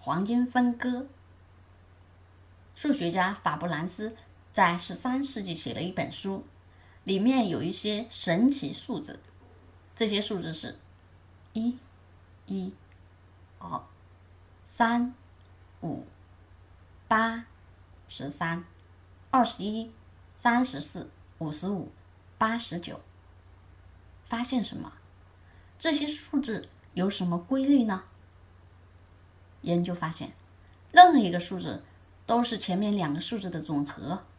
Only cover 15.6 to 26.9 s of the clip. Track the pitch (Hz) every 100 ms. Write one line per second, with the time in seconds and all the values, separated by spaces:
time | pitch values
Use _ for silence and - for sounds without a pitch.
15.6 | - - 165 - - - - - - -
16.6 | - - - - - 220 226 233 - -
17.6 | - - - - - - 143 - 165 170
18.6 | 170 - - - - - - 262 226 -
19.6 | 202 220 226 - - - - - 233 240
20.6 | 254 139 - - - - - - 156 147
21.6 | 185 196 - - - - - - 220 233
22.6 | - 170 - - - - - - - -
23.6 | - - - - - - - 233 247 254
24.6 | 196 - - - - - - - - -
25.6 | - - 330 277 294 - - 285 - 202
26.6 | - - -